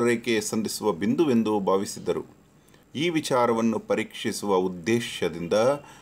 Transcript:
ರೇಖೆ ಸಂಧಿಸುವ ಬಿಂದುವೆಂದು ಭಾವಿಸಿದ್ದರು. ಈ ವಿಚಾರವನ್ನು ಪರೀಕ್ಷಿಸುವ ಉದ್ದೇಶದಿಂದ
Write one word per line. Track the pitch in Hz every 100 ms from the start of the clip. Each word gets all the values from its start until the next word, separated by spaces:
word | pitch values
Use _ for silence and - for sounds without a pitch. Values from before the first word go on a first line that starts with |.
ರೇಖೆ | 120 117 120 113
ಸಂಧಿಸುವ | 101 110 104 - 107
ಬಿಂದುವೆಂದು | 85 101 147 160 117 107 107
ಭಾವಿಸಿದ್ದರು. | 95 98 104 - - 80 - - _ _ _ - _
ಈ | 117 170
ವಿಚಾರವನ್ನು | 160 151 127 120 113 113 110
ಪರೀಕ್ಷಿಸುವ | - 104 113 - 113 98 104 95
ಉದ್ದೇಶದಿಂದ | 92 90 85 117 117 - 90 85 85 101 120 143 - -